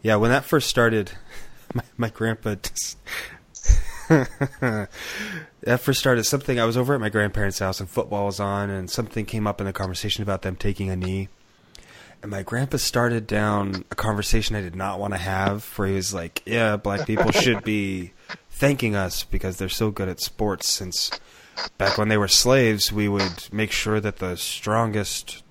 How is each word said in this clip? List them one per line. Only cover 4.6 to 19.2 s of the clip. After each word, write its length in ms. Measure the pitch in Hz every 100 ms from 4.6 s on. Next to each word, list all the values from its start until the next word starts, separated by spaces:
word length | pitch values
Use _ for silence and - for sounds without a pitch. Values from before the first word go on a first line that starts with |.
| 127 107 98 - - - 214 180 - _ - 123
first 200 | - 131
started 260 | 139 120 110
something, 340 | 139 131 123
I 60 | 113
was 100 | 117
over 160 | 127
at 60 | 139
my 100 | 107
grandparents' 500 | 107 104 107 101 95
house 200 | 95 95
and 100 | 95
football 360 | - - 101 101
was 140 | 95
on 300 | 101 101 101
and 200 | 98 92
something 340 | - 110 117 101
came 220 | 113 104
up 140 | 101
in 40 | 98
the 80 |
conversation 480 | 92 95 90 104 -
about 200 | 101 95
them 140 | 95 90
taking 320 | 104 95 95
a 60 | 92
knee. 340 | 92 95 98 - _ _ _ - - - - -
And 80 | 104
my 140 | 98
grandpa 340 | 95 117 135 151
started 480 | - 123 120 117 110
down 560 | 107 107 104 98 95 -
a 40 | -
conversation 600 | 110 104 101 110 101 107
I 60 |
did 140 | 92 90
not 240 | 95 95
wanna 180 | 101 95
have, 480 | 92 95 98 101 - -
where 100 | 98
he 60 | 98
was 180 | 95
like, 280 | 98 85 - -
"Yeah, 320 | 117 110 104
black 280 | 101 101 -
people 260 | 107 107
should 320 | 101 127 110
be 500 | 107 107 98 95 90 - - - _
thanking 460 | - 139 139 117 101
us 280 | 92 -